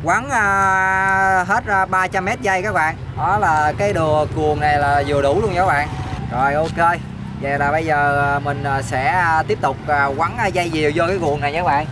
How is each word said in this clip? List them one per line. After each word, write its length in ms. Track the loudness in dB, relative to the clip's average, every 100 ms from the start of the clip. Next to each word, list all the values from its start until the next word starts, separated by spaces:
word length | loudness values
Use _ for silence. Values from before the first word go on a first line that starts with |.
Quấn, 260 | 2 0 2
à, 1120 | 0 2 4 4 4 2 2 2 2 2 2 2
hết, 160 | -2 0
à, 180 | 0 0
ba 220 | 0 0
trăm 180 | -2 -2
mét 160 | -2
dây 200 | -2 -2
các 120 | 0
bạn. 220 | 0 0 -2 -10 -4
Đó 200 | 0 2
là 360 | 2 2 2 0
cái 160 | -2
đồ 320 | 0 2 2 0 0
cuồng 240 | 0 0
này 200 | 2 2
là 240 | 2 2 2
vừa 140 | 0
đủ 200 | 2 2
luôn 120 | 0
nha 60 | 0
các 80 | 2
bạn. 200 | 2 -2 -6 -8 -6 -6
Rồi, 220 | 0 0
ok. 440 | 0 -2 2 2 0 -6 -12 -12 -8
Vậy 180 | -4 -2
là 120 | 0
bây 140 | 0 0
giờ, 360 | 0 2 2 0 0
à, 40 |
mình, 240 | -2 -4
à, 180 | -2 -4
sẽ, 260 | -2 -2 0
à, 360 | 0 2 2 0
tiếp 100 | 0
tục, 160 | -2 -4 -2
à, 180 | 0 0
quấn, 320 | 0 -2 -2
à, 100 | -2
dây 220 | 0 -2
diều 180 | 0 0 2
vô 80 | 0
cái 100 | 0
guồng 240 | 0 0
này 100 | -2
nha 80 | -2
các 60 | 0
bạn. 200 | 0 -2